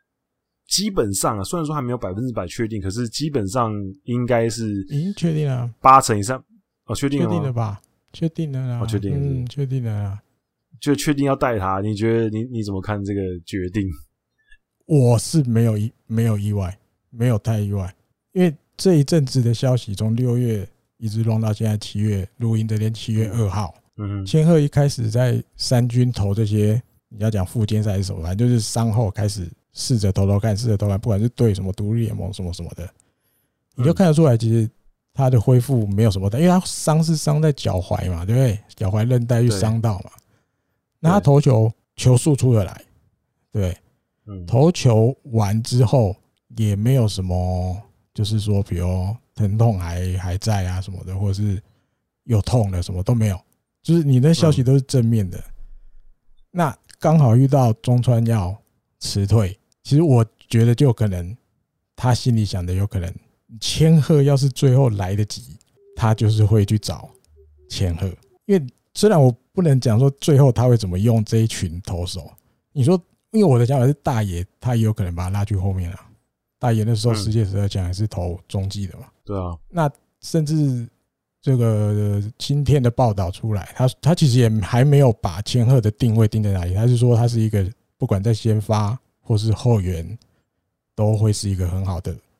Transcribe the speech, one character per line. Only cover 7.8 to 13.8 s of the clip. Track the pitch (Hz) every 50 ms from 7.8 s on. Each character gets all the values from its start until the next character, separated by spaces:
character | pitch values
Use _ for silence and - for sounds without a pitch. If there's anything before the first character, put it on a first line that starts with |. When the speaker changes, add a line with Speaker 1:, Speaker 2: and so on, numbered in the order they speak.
| _ _ _ _ _ _ -
Speaker 2:
确 | - 165 160
定 | - 170 160 147
了 | 135 131 131
啦。 | 127 120 117
Speaker 1:
哦， | -
确 | 113 107 101
定 | 101 98
了， | 143
是 | 139 139
不 | 139 135
是？ | 127
Speaker 2:
嗯， | 123
确 | 120 - 143 139
定 | 127 135 131 120
了 | 113 107 104 101
啦。 | 98 101 101 - _ _ _ _ _ _ _ _ _ - _
Speaker 1:
就 | - 147 139
确 | 143 - 160 147
定 | 139 143
要 | 139 135
带 | 135 147 127 113
他， | 98 95 95 95 98
你 | 101 107 107
觉 | 98 113 113 113 113
得 | 113 107
你， | 107 110 120
你 | 127 123 113 104
怎 | 101 98
么 | 95
看 | 90 107 104 101 98
这 | 101 101
个 | 98 95 92 90 87 -
决 | - 104 95 90 90
定？ | 92 107